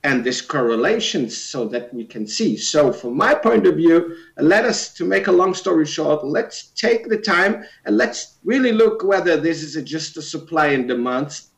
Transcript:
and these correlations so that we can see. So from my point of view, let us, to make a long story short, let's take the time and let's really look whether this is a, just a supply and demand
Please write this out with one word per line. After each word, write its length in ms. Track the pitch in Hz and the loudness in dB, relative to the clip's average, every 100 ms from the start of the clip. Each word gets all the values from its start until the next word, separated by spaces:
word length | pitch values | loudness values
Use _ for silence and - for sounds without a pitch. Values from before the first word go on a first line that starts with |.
and 200 | 147 131 | 0 -2
these 180 | 123 123 | -2 -6
correlations 920 | - 143 120 113 143 226 - 165 117 - | -4 -2 0 2 2 0 -2 -4 -6 -8
so 320 | - 139 110 | -10 -6 -6
that 260 | 120 - | -6 -10
we 100 | 123 | -14
can 240 | 110 117 107 | -12 -10 -8
see. 300 | - - 107 | -2 -2 -2
So 340 | - 151 139 | -2 2 2
from 240 | 110 123 131 | 0 -6 0
my 180 | 220 | 2
point 320 | 302 220 226 190 | 2 4 6 4
of 80 | 156 | 4
view, 420 | 165 165 170 - - - | 6 4 2 -10 -18 0
let 280 | 147 202 247 | 4 4 2
us, 280 | - - - | -2 -8 -6
to 100 | 175 | -2
make 220 | 196 196 | -2 2
a 40 | |
long 220 | 180 185 | 4 4
story 320 | 180 196 165 147 | 0 0 0 0
short, 400 | - 151 151 135 | -2 0 0 0
let's 420 | 156 - - - - | -4 -4 -10 -14 -4
take 340 | 220 226 226 | 0 0 0
the 80 | 208 | -4
time 460 | 214 175 196 220 - - - | 0 2 2 0 -8 -16 -2
and 120 | 104 | 0
let's 400 | 175 - - _ | 0 -4 -14 _
really 280 | - 262 254 | -2 0 2
look 320 | 220 226 220 | 4 2 2
whether 340 | 190 190 175 156 | 0 2 2 2
this 260 | 160 156 | 0 -4
is 120 | 151 156 | -6 -10
a, 60 | |
just 360 | 127 156 151 - | -8 -8 -8 -12
a 40 | |
supply 460 | 151 151 - 160 151 | -12 -12 -6 0 2
and 200 | 139 123 | 0 0
demand 540 | 120 123 127 143 - _ | -2 -2 -2 -4 -10 _